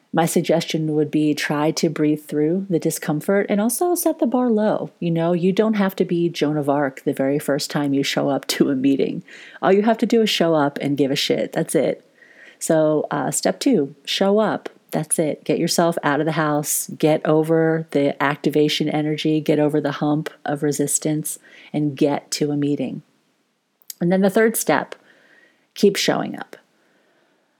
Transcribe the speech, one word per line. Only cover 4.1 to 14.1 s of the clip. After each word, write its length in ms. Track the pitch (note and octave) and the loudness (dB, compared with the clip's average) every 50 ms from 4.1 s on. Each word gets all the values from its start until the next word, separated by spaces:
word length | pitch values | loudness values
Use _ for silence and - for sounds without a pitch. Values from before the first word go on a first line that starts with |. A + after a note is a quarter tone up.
| D#4 D#4 | 0 0
the 80 | D#4+ | -2
bar 240 | A#3+ A#3+ B3+ B3+ B3 | 0 0 0 2 2
low. 400 | A3 G#3 G#3+ G#3+ D#3 - - E3 - - | 2 2 2 2 0 -2 -4 -8 -8 -6
You 120 | E3+ E3+ | -2 -2
know, 220 | E3 E3 E3 E3+ F3+ | 0 0 2 2 0
you 200 | F3 E3 F#3+ F#3 | 2 2 0 2
don't 220 | A3 G#3+ A3 A3+ | 2 2 0 2
have 200 | G#3 G3 G3 - - | 0 0 0 0 -2
to 60 | F#3+ | -2
be 260 | E3+ F3+ E3+ E3+ E3+ | 0 0 0 0 0
Joan 280 | E3 - D3+ C#3+ D3+ D3+ | 0 0 -2 0 0 0
of 100 | C#3+ C#3+ | 0 0
Arc 360 | C#3 D3 D3 C3+ C3+ - - | 0 0 0 -2 -4 -4 -4
the 100 | D3 C3+ | -4 -2
very 240 | - C3+ C3+ C#3+ D3 | 0 0 0 0 -2
first 320 | - - C#3 D3+ - - | 0 -2 -2 -2 -2 -4
time 240 | - D#3 D3 C#3+ C#3 | -4 -2 -2 0 0
you 80 | C#3 | 0
show 260 | C#3+ - - D3 C#3+ C#3+ | 0 0 -2 -2 0 0
up 200 | C3+ C3 - - | -2 -2 -4 -4
to 240 | - - D#3+ C3+ | 0 0 2 2
a 40 | C#3 | 2
meeting. 480 | C3 C3 C#3 C3+ - - - - E3+ - - - - - - - - | 0 2 2 2 2 0 -2 -4 -8 -10 -14 -20 -20 -20 -20 -12 -4
All 100 | - - | 0 2
you 120 | G3 G3+ G#3 | 2 4 4
have 160 | A#3 A3 A3+ | 2 2 0
to 80 | B3 G3+ | 2 2
do 160 | B3 A#3 A3 | 2 2 2
is 60 | G#3 | 2
show 260 | - - F3 E3 E3 | 2 0 2 2 2
up 240 | D#3 C#3+ C#3+ - - | 2 2 0 -2 -4
and 160 | - C#3 C#3+ C#3 | -4 -2 0 0
give 140 | C#3+ B2+ | 0 0
a 40 | C#3 | 0
shit. 380 | D3+ - - - - - - - | -2 0 0 0 0 -2 -4 -4
That's 220 | - E3 - - | -4 -4 -2 0
it. 280 | D#3+ B2 - - - - _ _ _ - - - - - - - - | 0 0 0 -2 -6 -8 _ _ _ -20 -20 -20 -20 -20 -20 -18 -10
So, 480 | - - E3 D#3+ D#3 D3+ D#3 D3 - - | -2 0 2 2 2 2 2 0 -2 -2
uh, 220 | - D3 C#3 D3 | -4 -4 -4 -4
step 280 | D3+ - - F#3 F#3+ - | -4 -2 -2 -2 -2 0
two, 360 | - C#4+ B3+ F3 C#3 C3+ D#3 _ - | 0 2 2 2 0 -2 -6 _ -10
show 340 | - | -6